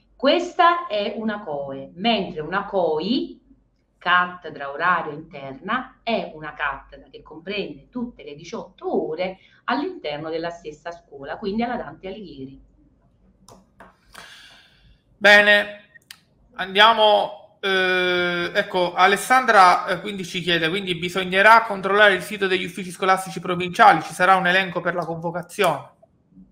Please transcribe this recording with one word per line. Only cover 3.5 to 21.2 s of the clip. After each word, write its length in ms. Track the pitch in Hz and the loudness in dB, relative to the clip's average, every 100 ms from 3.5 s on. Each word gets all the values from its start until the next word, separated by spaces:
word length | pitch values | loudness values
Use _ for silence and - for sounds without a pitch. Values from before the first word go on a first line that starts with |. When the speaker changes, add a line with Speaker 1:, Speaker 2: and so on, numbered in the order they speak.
| _ _ _ _ _ | _ _ _ _ _
Speaker 1:
cattedra 720 | 180 180 180 175 160 147 139 | 0 0 0 -6 -16 -14 -12
oraria 440 | 143 175 170 156 | -4 -2 -2 -4
interna, 880 | 147 - 143 135 135 180 247 254 _ | -12 -14 -16 -14 -12 -6 -6 -8 _
è 280 | - 220 175 156 | -6 -6 -6 -12
una 180 | 156 | -14
cattedra 540 | 147 147 - - 139 143 | -6 -6 -6 -14 -20 -20
che 140 | 151 | -20
comprende 640 | - 156 185 208 151 143 _ | -20 -18 -10 -8 -8 -12 _
tutte 340 | 254 233 - | -10 -10 -12
le 120 | 147 147 | -18 -18
diciotto 720 | 170 208 180 _ 359 240 156 | -14 -14 -14 _ -6 -4 -4
ore 280 | 156 185 185 _ _ - | -6 -6 -8 _ _ -6
all'interno 640 | 269 370 - 156 147 160 | -6 -6 -8 -10 -8 -8
della 200 | 165 165 | -8 -8
stessa 420 | - 151 151 170 | -10 -16 -16 -16
scuola, 460 | 170 _ 139 143 170 | -16 _ -18 -14 -10
quindi 260 | 202 214 | -8 -4
alla 140 | 240 240 | -4 -6
Dante 300 | 143 156 190 | -10 -14 -16
Alighieri. 540 | 220 180 139 135 135 _ _ _ _ _ _ _ _ _ - _ _ - _ _ - - - - - _ _ _ _ _ - | -14 -16 -16 -16 -18 _ _ _ _ _ _ _ _ _ -20 _ _ -20 _ _ -20 -20 -20 -20 -20 _ _ _ _ _ 2
Speaker 2:
Bene, 640 | 202 208 208 208 208 - _ - - - _ _ _ - | 8 8 8 4 2 -8 _ -20 -20 -20 _ _ _ -10
andiamo, 1040 | 185 190 220 226 214 208 180 - - _ | -2 6 6 6 4 4 0 -8 -20 _
eh, 920 | 196 190 185 185 180 180 175 175 175 | -2 0 2 0 0 0 0 -2 -4
ecco, 400 | 202 196 185 175 | -2 -2 0 0
Alessandra, 920 | 175 185 202 - 254 240 214 180 180 - | 2 4 2 2 2 4 6 8 6 0
eh, 120 | 175 | -6
quindi 240 | 208 196 | -6 -8
ci 180 | 170 185 | -8 -8
chiede, 280 | 170 170 160 | -2 0 0
"Quindi 260 | 196 185 165 | -4 -6 -6
bisognerà 680 | 175 190 | -6 -6